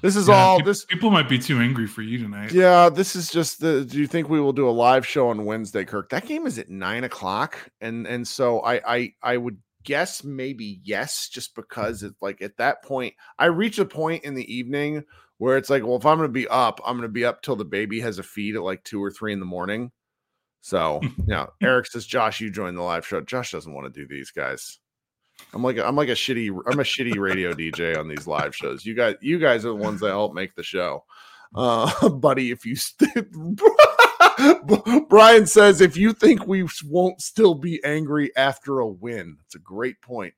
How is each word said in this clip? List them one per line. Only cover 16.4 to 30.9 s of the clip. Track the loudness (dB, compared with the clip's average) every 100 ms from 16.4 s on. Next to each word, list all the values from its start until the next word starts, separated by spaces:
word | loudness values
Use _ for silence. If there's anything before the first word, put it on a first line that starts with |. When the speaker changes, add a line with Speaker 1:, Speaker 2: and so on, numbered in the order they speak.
| -2
Speaker 1:
up, | 0 0 -2 -8
I'm | -8
gonna | -6
be | -4 -4
up | -4
till | -6 -6
the | -6
baby | -6 -6 -6
has | -8 -10
a |
feed | -14 -10 -8 -6
at, |
like, | -8 -10
two | -10 -8
or | -8
three | -8 -8
in | -8
the | -8
morning. | -10 -8 -8 -10 _ _ _ _ _ _ _
So, | -6 -2 -2 -2 -6
Speaker 2:
<laughs> | -4 -4
Speaker 1:
yeah, | -4 -6 _
Eric | 0 0 -2
says, | -14 -6
"Josh, | -2 -2 -4
you | -10
joined | -8 -10 -8
the |
live | -6 -6 -6
show." | -10
Josh | -8 -10 -8
doesn't | -12 -14
wanna | -16 -16
do | -16 -16
these, | -16 -14
guys. | -10 -10 -10 -14 -20 _ _ _ _ _ _ -16
I'm | -6
like, | -4 -2
I'm | -2 -2
like | -2
a |
shitty, | -4 -4 -4 -6 -6 -4
I'm | -4
a |
shitty | -4 -4 -4 -2
radio | -2 -2 -4
<laughs> |
D | -6 -8
J | -6 -4 -4
on | -6
these | -12 -8
live | -6 -6 -8
shows. | -10 -10 -10
You | -2
guys, | -2 -2
you | -6 0
guys | 2 2 -2
are |
the | -6
ones | -6 -4
that | -4
help | -2 -4
make | -6 -12 -12
the |
show. | -10 -6 -6